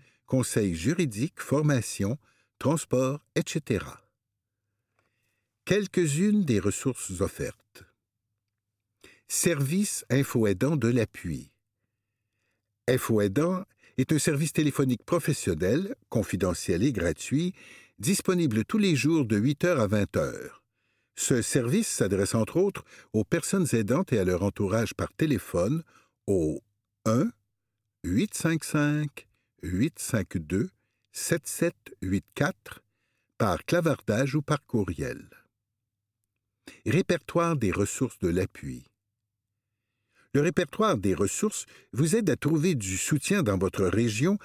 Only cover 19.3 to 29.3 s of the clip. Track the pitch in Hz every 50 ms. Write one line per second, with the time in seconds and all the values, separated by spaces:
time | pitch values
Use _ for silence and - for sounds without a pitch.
19.3 | 110 104 107 135 147 - - 180 180 139 110 98 104 104 101 - - 92 78 65
20.3 | 57 50 - - - - _ _ _ _ _ _ _ _ _ _ - - - -
21.3 | 143 120 107 - - 143 120 117 139 214 226 - - - 117 98 98 95 101 -
22.3 | - 113 110 - - 165 190 202 - - - _ - - - _ - 110 107 -
23.3 | - 170 - - - 196 180 139 - 113 110 98 123 156 190 - - 107 92 90
24.3 | 90 85 95 101 - - 104 95 98 113 113 104 - - 95 - _ - 160 156
25.3 | 139 95 - - - 85 87 104 143 165 165 _ _ _ _ _ _ _ - -
26.3 | 101 92 80 78 76 - - _ _ _ _ _ _ _ - 110 110 120 160 233
27.3 | - _ _ _ _ _ _ _ _ _ _ _ _ _ - 87 87 110 143 214
28.3 | - - - 165 165 160 - - - 151 147 147 147 151 151 147 - - - _